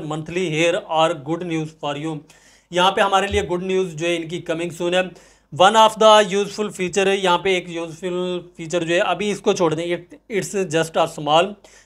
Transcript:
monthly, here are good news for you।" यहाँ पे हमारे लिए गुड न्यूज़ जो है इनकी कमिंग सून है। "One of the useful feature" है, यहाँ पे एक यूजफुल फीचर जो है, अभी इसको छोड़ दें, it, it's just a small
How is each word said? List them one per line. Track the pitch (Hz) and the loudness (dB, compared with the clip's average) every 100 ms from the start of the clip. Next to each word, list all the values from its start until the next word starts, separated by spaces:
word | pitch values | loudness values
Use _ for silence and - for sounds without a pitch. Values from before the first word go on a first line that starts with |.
| 156 | -4
monthly, | 160 156 175 175 | -8 -6 -4 -2
here | 156 170 180 - | 2 2 0 -2
are | 160 160 156 135 | 0 2 0 -6
good | 170 | -6
news | 180 160 156 - | -4 -6 -6 -8
for | 147 143 | -8 -6
you।" | 160 151 - _ _ _ _ | -6 -8 -14 _ _ _ _
यहाँ | 175 190 | 2 2
पे | 196 | 4
हमारे | 196 196 202 | 2 2 2
लिए | 202 | -2
गुड | 170 180 | -2 -4
न्यूज़ | 190 185 185 | -2 -2 -4
जो | 156 170 | -4 -4
है | 170 | -4
इनकी | 160 170 | -6 -10
कमिंग | - 160 170 | -6 -6 -6
सून | - 175 | -4 0
है। | 180 185 - - _ _ | 0 -2 -8 -20 _ _
"One | 147 185 220 | 4 6 8
of | 220 214 | 4 6
the | 220 214 202 | 8 8 6
useful | 196 202 214 208 | 0 -4 -6 -8
feature" | - 180 196 196 | -4 -4 0 0
है, | 196 | 2
यहाँ | 185 175 | 2 0
पे | 190 180 | 0 -2
एक | 175 | -4
यूजफुल | 170 165 151 185 180 180 175 175 - | -8 -10 -8 -6 -4 -4 -6 -10 -14
फीचर | 165 175 | -6 -4
जो | 165 | 0
है, | 175 | 0
अभी | 208 170 208 | 0 -2 -4
इसको | 190 208 | -2 -2
छोड़ | 196 165 | 2 0
दें, | 156 170 170 | 0 -4 -6
it, | - - - 208 | -8 -20 -8 -6
it's | 151 202 180 | -4 -6 -2
just | 160 160 190 | -2 0 0
a | 160 | -2
small | - 143 160 196 208 _ - | -2 2 2 2 -6 _ -20